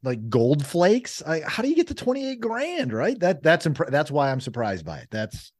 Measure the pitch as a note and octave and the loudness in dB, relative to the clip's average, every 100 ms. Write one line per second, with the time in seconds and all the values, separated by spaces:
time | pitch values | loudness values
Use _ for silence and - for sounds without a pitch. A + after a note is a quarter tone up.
0 | C3 B2 A2 A#2+ A#2 D3 C#3 E3+ F3 A#3 | -4 -4 0 4 4 4 2 4 4 4
1 | B3 - - D#3+ D3+ - A#3+ D#4+ E4+ - | 0 -12 -4 -4 -4 -2 0 2 0 -2
2 | - C4 C4+ C4 A3+ A3+ D4+ F4 C#3 A2 | -2 -2 -4 -4 -4 -4 -4 -4 -4 -2
3 | D#3 B3+ F3 F3+ D#3+ E3+ E3+ C#3+ D#3+ C#3 | -2 0 0 2 4 4 2 -2 0 0
4 | D3+ C#3 C#3 C3 B2 A#2+ A2 F#2 D#2+ D2+ | 0 0 0 0 -4 -4 -2 -2 -6 -12
5 | - A2 G#2+ - - _ | -8 -6 -6 -8 -16 _